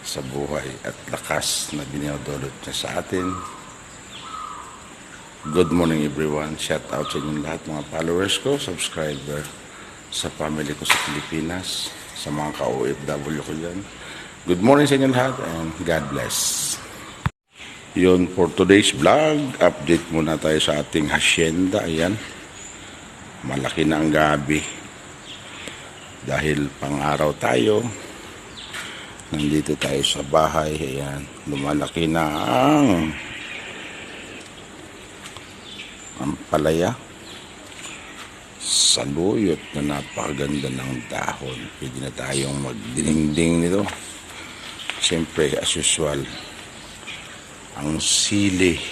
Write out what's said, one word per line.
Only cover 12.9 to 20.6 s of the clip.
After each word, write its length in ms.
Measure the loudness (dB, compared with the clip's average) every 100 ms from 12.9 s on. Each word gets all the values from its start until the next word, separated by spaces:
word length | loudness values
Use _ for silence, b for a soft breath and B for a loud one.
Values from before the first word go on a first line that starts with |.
| -2 -2
W 320 | -4 -2 -4
ko 140 | -4 -6
dyan. 240 | -6 -8 -10 B B B B B
Good 160 | 0 6
morning 240 | 8 8
sa 160 | 8 6
inyong 160 | 6 4
lahat 200 | 2 0
and 320 | -4 -4 -4 -4 0
God 160 | 2 2
bless. 260 | -4 -2 0 0 0 -2 -4 -8 -14 -14 -8 -8 _ _ B B B -4 6
Yun, 320 | 8 8 6
for 140 | 4 2
today's 460 | 6 8 10 8
vlog, 640 | 6 8 8 6 4 0 4
update 480 | 4 4 4 4 4
muna 240 | 0 2 2
tayo 240 | 2 2